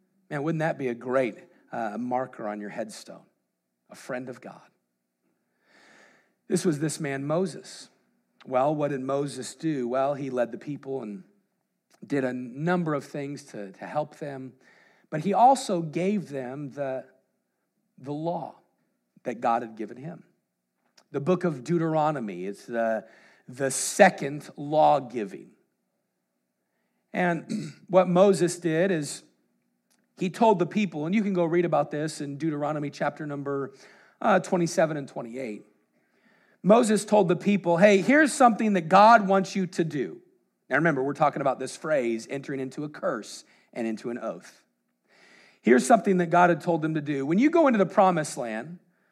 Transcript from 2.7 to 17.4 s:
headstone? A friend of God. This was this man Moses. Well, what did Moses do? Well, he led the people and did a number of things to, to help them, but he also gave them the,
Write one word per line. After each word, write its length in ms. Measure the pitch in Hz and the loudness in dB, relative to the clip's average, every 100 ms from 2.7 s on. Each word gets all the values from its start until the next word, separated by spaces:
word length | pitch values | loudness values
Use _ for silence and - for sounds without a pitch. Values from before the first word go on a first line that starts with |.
headstone? 560 | 101 110 - - 90 _ _ _ _ _ _ _ | -8 -10 -12 -18 -20 _ _ _ _ _ _ _
A 60 | - | -20
friend 320 | - 127 131 | -12 -10 -10
of 120 | 120 | -14
God. 220 | 95 - _ _ _ _ _ _ _ _ _ _ _ _ _ - - _ _ _ - | -18 -20 _ _ _ _ _ _ _ _ _ _ _ _ _ -20 -20 _ _ _ -4
This 180 | 175 | -2
was 140 | 185 143 | 0 -2
this 220 | 151 - | -4 -4
man 260 | 143 139 143 | -6 -6 -2
Moses. 640 | 165 190 - - - - _ _ _ _ _ - | -2 -2 -6 -18 -20 -20 _ _ _ _ _ -2
Well, 260 | 127 143 | 0 0
what 200 | 151 143 | 0 -4
did 80 | 139 | -4
Moses 560 | 131 139 143 123 117 - | -4 -4 -4 -6 -12 -6
do? 320 | 160 143 120 | -4 -2 -2
Well, 260 | 131 135 | 0 0
he 160 | 135 135 | -2 -4
led 220 | 123 117 | -2 -2
the 60 | 117 | -4
people 440 | 151 139 135 135 | -12 -12 -8 -8
and 220 | 110 98 - _ _ _ _ _ _ _ | -8 -14 -16 _ _ _ _ _ _ _
did 200 | - 139 | -6 -2
a 80 | 127 | -2
number 640 | 127 123 135 165 180 160 | -6 -10 -6 -2 -2 0
of 100 | 143 | -4
things 400 | - 151 139 139 | -6 -10 -8 -10
to, 260 | - 113 98 | -14 -14 -14
to 160 | 92 92 | -12 -8
help 300 | 151 151 - | -6 -6 -10
them, 360 | 147 135 131 - _ _ _ _ - | -12 -12 -14 -18 _ _ _ _ -10
but 120 | 156 | -6
he 140 | 185 | 0
also 460 | 190 247 262 - 175 | 6 6 6 0 -4
gave 500 | 160 156 190 208 147 | -2 -2 -2 -2 -4
them 420 | 139 123 139 139 | -10 -8 -10 -10
the, 320 | 127 135 131 - _ _ _ | -8 -6 -6 -10 _ _ _